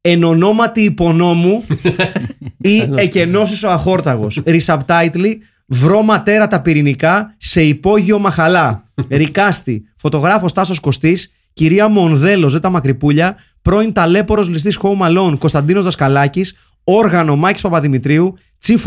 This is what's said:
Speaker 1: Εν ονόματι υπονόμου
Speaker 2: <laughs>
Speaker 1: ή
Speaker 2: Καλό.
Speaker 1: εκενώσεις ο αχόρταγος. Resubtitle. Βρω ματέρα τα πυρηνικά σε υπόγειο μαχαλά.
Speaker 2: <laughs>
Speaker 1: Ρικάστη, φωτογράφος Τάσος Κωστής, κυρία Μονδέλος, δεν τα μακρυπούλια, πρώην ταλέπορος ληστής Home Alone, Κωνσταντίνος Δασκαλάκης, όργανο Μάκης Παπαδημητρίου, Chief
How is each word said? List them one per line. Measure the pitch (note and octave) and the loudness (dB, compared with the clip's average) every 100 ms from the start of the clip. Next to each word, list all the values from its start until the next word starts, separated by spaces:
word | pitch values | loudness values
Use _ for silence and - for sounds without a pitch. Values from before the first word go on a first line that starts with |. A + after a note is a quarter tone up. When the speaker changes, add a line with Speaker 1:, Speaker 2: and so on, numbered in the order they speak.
Speaker 1:
Εν | F3 E3+ | 0 0
ονόματι | E3+ E3 F#3 G#3+ A3+ A3+ | 2 2 2 2 0 0
υπονόμου | G#3 D3+ E3+ E3 F3 E3+ F3 G#3+ A#3 D#3 - - F#3 | -2 0 0 2 2 2 0 -2 -4 -4 -4 -2 -4
Speaker 2:
<laughs> | - A#2+ - C3+ - | -4 -8 -12 -18 -6
Speaker 1:
ή | F#3+ G#3 | 0 0
Speaker 2:
Καλό. | E3+ C#3 | 0 -2
Speaker 1:
εκενώσεις | G3 F#3 E3+ F#3+ G#3+ G#3 | -2 0 0 0 -2 -2
ο | G#3+ | -2
αχόρταγος. | F3 D3+ F#3 D3+ A#2+ G#2+ A2 D#3+ | -2 0 -2 -2 -2 -4 -4 0
Resubtitle. | E3 D#3 D#3 C3+ E3+ E3+ E3+ G3 A3 _ _ _ | 0 0 -2 0 0 0 0 -4 -4 _ _ _
Βρω | B2+ D3 G3+ | 0 2 4
ματέρα | G#3+ G#3 G#3 G#3 G#3+ | 2 0 2 2 2
τα | G3 | 0
πυρηνικά | D3+ D#3 D3 C3+ D#3+ F#3+ G#3+ _ | 0 0 0 0 0 0 -2 _
σε | - - | -2 2
υπόγειο | D#3 D3 F#3+ G#3+ F#3 G#3 | 2 2 2 2 2 0
μαχαλά. | G3+ E3+ D#3+ F3+ D3 G#2+ _ | 0 0 0 2 0 -4 _
Speaker 2:
<laughs> | - C3 | -10 -4
Speaker 1:
Ρικάστη, | C#3 D3+ E3+ G3+ - - A2 - _ | -2 0 0 0 -2 -6 -8 -10 _
φωτογράφος | D3+ D3+ D#3 G#3+ F3+ | -4 -2 0 0 0
Τάσος | - F#3 F#3 | -2 -4 -2
Κωστής, | D3+ B2 D#3+ F3+ - _ _ | -2 -2 0 -2 -4 _ _
κυρία | - D#3+ F#3 G#3+ | -2 0 2 2
Μονδέλος, | G#3 E3+ D3+ D#3+ G3+ D3+ | 2 2 2 2 2 2
δεν | D3 | 0
τα | F#3 | -2
μακρυπούλια, | F3+ C3+ C3+ D3 D3 F3 G3+ _ _ | -2 -2 -2 0 0 0 -4 _ _
πρώην | - G3+ A3 | -2 0 0
ταλέπορος | G#3 E3+ F#3 G#3+ G#3+ F#3 | 0 2 2 0 0 0
ληστής | E3 E3 - | -2 -2 -2
Home | G3 G3 F3+ | -2 0 2
Alone, | F3 F#3 C#3+ | 2 0 0
Κωνσταντίνος | E3 D3 C#3+ F#3+ | -2 -2 0 0
Δασκαλάκης, | F#3 E3 C#3 C#3 C#3 D#3+ F#3 - _ _ | 0 -2 0 2 0 -2 -6 -8 _ _
όργανο | - G3 A3 F3 D#3+ C#3+ | 0 2 2 2 0 0
Μάκης | F3 G3+ | 0 -2
Παπαδημητρίου, | G3 E3+ D3 C3 C#3+ D3+ F3+ F#3 _ _ - | -2 -2 0 -2 0 0 0 -4 _ _ 0
Chief | A3+ | 2